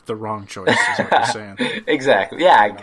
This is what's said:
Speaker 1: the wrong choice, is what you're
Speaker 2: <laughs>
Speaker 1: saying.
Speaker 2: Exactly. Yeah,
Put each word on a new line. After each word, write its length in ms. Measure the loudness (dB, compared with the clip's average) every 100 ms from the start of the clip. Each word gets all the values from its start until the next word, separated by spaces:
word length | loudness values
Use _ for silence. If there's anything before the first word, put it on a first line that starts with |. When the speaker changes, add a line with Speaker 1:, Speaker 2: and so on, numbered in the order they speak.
| -10
Speaker 1:
the 100 | -8
wrong 300 | -8 -8 -10
choice, 240 | -6 -2
is 280 | 0 0 -4
what 140 | 0
you're 120 | 0 0
Speaker 2:
<laughs> 320 | -2 -10 -8
Speaker 1:
saying. 260 | -6 -6 -4
Speaker 2:
Exactly. 560 | -2 2 2 0 2
Yeah, 140 | 4 6 4 0